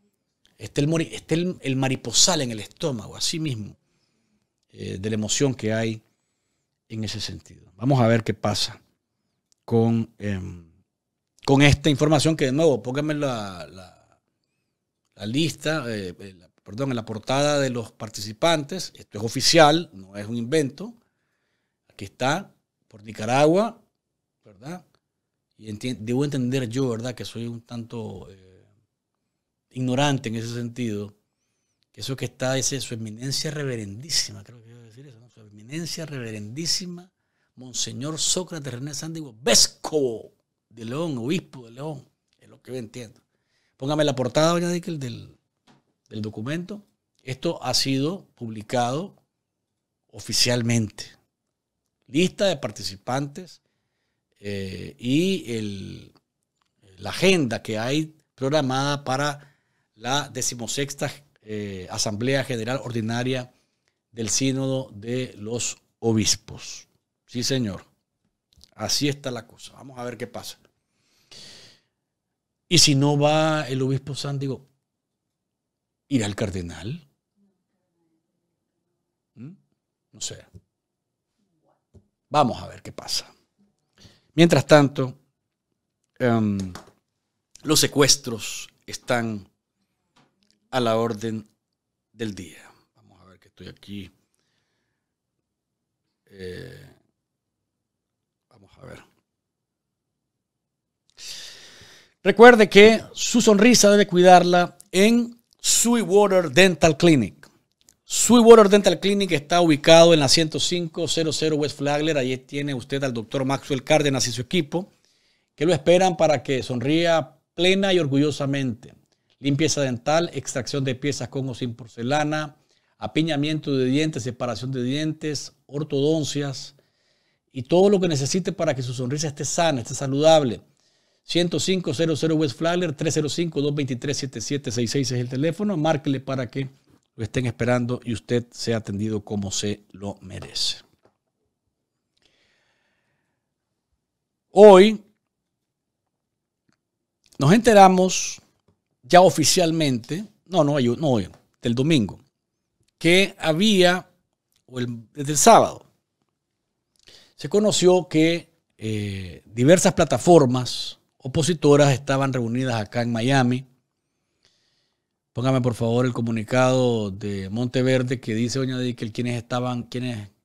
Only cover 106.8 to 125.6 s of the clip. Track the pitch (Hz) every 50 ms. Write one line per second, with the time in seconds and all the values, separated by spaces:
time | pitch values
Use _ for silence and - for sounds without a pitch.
106.8 | 175 165 151 - 175 175 156 127 104 - - _ - _ _ _ _ _ _ _
107.8 | _ _ _ _ _ - - - - - 233 247 220 226 233 220 202 190 202 202
108.8 | 190 190 170 - - 196 202 202 196 175 165 139 143 - 175 175 175 165 147 139
109.8 | - 165 165 165 170 170 170 156 139 127 - 165 165 156 156 127 - - 180 175
110.8 | 175 160 - 180 165 139 - 165 160 156 - - 156 160 156 143 151 143 - -
111.8 | 139 143 147 151 156 160 156 143 127 131 127 127 - - 143 143 143 147 135 120
112.8 | - - 139 139 139 131 117 117 104 - - 139 131 135 135 127 - - 143 127
113.8 | - - 156 156 147 143 135 123 117 123 110 120 120 - - 180 147 143 - 175
114.8 | 196 - _ _ _ _ _ _ _ _ _ _ _ _ _ - 147 175 170 139
115.8 | - 170 175 180 190 185 170 160 165 156 147 123 - - 135 123 104 - 127 120
116.8 | 113 139 156 165 170 170 165 160 139 - _ _ _ _ - - 175 185 190 196
117.8 | 196 196 185 175 156 135 139 139 147 151 135 - 143 139 143 139 135 127 107 -
118.8 | - - - _ _ _ _ _ _ _ _ _ 123 139 143 135 160 143 - 147
119.8 | 139 127 123 113 - 139 156 170 170 165 - 143 - - - 135 110 - 143 143
120.8 | 131 135 120 - - 143 127 - 123 - - 139 131 135 113 - 135 120 113 -
121.8 | 123 - - 120 117 127 147 151 147 151 151 156 156 147 - _ _ _ _ _
122.8 | _ _ _ - 107 110 - 151 160 165 147 139 147 156 156 151 - 147 139 131
123.8 | 127 127 135 147 160 156 151 139 107 127 113 - 127 123 110 101 123 135 135 127
124.8 | 123 127 139 151 156 156 156 156 165 151 143 - - - _ _